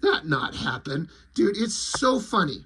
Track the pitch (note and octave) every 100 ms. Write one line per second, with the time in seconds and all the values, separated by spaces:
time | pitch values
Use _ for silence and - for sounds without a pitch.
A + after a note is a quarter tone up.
0 | G4 - D#3+ C#3 C3 - - B2 - C#3
1 | E3+ - - - G#3+ G3+ A3+ - - -
2 | B3+ C4 - G#3+ E3 G2